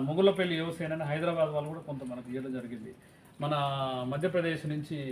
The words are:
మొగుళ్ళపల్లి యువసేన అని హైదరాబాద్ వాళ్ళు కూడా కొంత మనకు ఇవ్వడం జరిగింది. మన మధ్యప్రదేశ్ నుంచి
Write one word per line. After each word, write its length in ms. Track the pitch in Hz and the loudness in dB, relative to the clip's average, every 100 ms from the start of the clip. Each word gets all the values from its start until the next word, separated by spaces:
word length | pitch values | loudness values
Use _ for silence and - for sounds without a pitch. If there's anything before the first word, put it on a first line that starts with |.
| 139 | 0
మొగుళ్ళపల్లి 480 | 160 196 185 180 160 | 6 6 6 2 0
యువసేన 320 | 165 165 160 160 | -2 -4 -2 -2
అని 80 | 147 | 0
హైదరాబాద్ 400 | 151 170 165 151 151 | 0 0 2 2 2
వాళ్ళు 140 | 147 | -2
కూడా 100 | 165 151 | -6 -8
కొంత 120 | 135 127 | -8 -6
మనకు 140 | 123 120 | -8 -6
ఇవ్వడం 200 | 131 135 127 | -6 -4 -6
జరిగింది. 340 | 117 117 101 - - - - - | -6 -10 -10 -14 -20 -20 -20 -4
మన 100 | 143 151 143 139 135 127 123 | 0 2 2 0 0 0 -2
మధ్యప్రదేశ్ 520 | 143 175 175 165 160 156 | 0 2 2 2 0 -2
నుంచి 240 | 151 143 151 135 | -4 -4 -4 -4